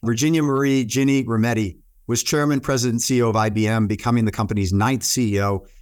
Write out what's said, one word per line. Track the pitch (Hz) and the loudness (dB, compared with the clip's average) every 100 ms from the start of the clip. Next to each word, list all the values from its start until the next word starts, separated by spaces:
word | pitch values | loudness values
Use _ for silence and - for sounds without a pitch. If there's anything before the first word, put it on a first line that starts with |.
Virginia | 110 117 151 165 | -4 0 2 2
Marie | 147 135 139 135 113 | 2 0 2 0 0
Ginny | 127 135 139 123 | 0 2 2 0
Rometty | 113 113 113 101 - - _ - | 0 0 0 -2 -6 -20 _ -6
was | 120 | -4
chairman, | - 151 147 139 | -2 0 0 0
president, | - 135 123 117 | 0 -2 0 -2
C | - 127 | 0 0
E | |
O | 117 | 2
of | 110 | 2
I | 110 | 0
B | 104 107 | 0 0
M, | 113 107 | 2 0
becoming | 107 117 120 | -2 0 0
the | 113 | 0
company's | - 104 107 95 | -2 -2 -2 0
ninth | 98 107 131 | 2 2 0
C | - - 113 101 | -2 -2 0 0
E | |
O | 101 98 - - | 0 -2 -6 -18